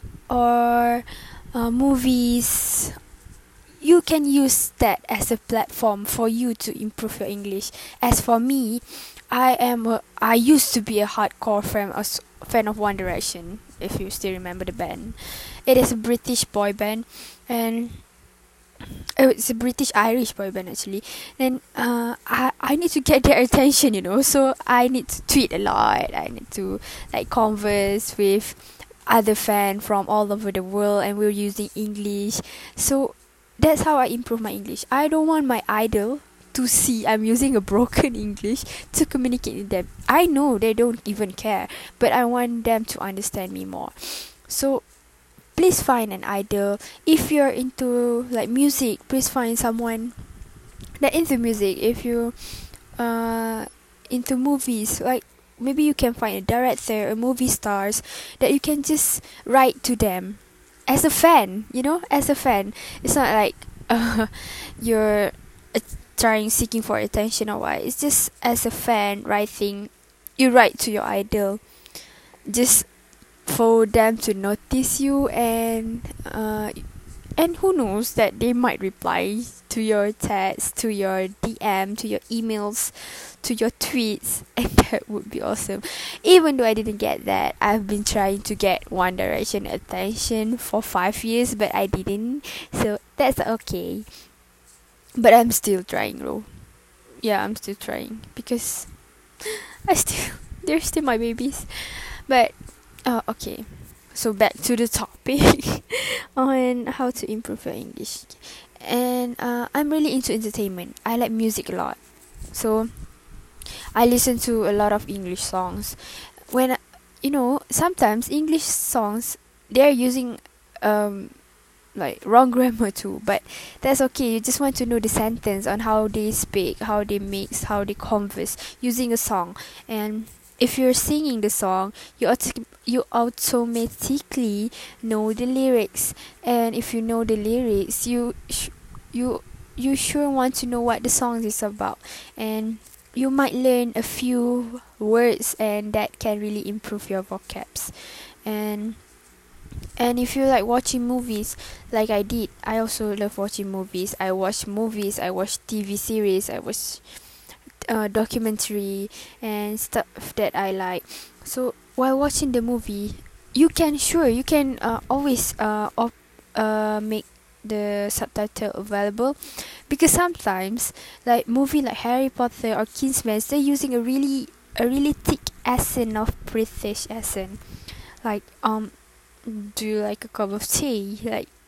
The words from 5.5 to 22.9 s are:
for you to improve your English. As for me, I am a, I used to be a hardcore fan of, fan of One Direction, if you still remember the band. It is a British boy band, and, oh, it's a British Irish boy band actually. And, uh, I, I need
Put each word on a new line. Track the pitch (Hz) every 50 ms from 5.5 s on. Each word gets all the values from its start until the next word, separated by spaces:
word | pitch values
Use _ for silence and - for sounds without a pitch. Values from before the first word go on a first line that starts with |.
| 240 220 - - - - 240 220 208 202 208
for | - - - 226
you | 226 226 233 247 247 226
to | - - 220 - -
improve | 214 214 - - 226 214 - -
your | 202 -
English. | 202 202 202 202 196 196 - - - - - - - -
As | - 240 240 -
for | - - 233 226
me, | 233 262 277 269 247 214 226 240 - - - - - - - - - -
I | 247 247 254 262 254
am | - 247 247 247 233 220
a, | 233 226 - - - - -
I | 214 220 233
used | 233 233 262 311 277 - - -
to | 240
be | 208 226 220 208
a | 208
hardcore | 208 - - 208 - - - - 226 208 202 208
fan | - - 214 202 196
of, | - - 208 - - - - - - - -
fan | - - 233 214
of | 208 214
One | 214 208 202 196
Direction, | 190 185 180 170 180 - - - 175 170 175 196 220 - - - -
if | 202 190 - -
you | 190 190
still | - - - 190 190
remember | 180 185 180 180 185 185
the | 185 -
band. | 226 175 - - - - 226 - - - - - - - - - - -
It | - 254
is | 254 254 -
a | 247
British | 220 214 233 240 233 - - 247 - -
boy | - - 208 202 202 202
band, | 214 208 208 220 226 233 - - - - - - - -
and, | - 240 233 226 226 226 233 240 233 - - - _ _ _ _ _ _ _ _ _ _ _ _ _ _ - - - - - - - -
oh, | - 269 262
it's | - - - -
a | 240
British | 226 240 247 240 - 277 - -
Irish | 208 208 226 226 254 233 - -
boy | - 196 196
band | 190 190 180 180
actually. | 156 - - 196 196 202 - - - - - - -
And, | - 262 262 254 - - - -
uh, | - 240 240 240 240 233 233 240 - -
I, | - 254 247 254 262 - -
I | - 254 285
need | 311 349 330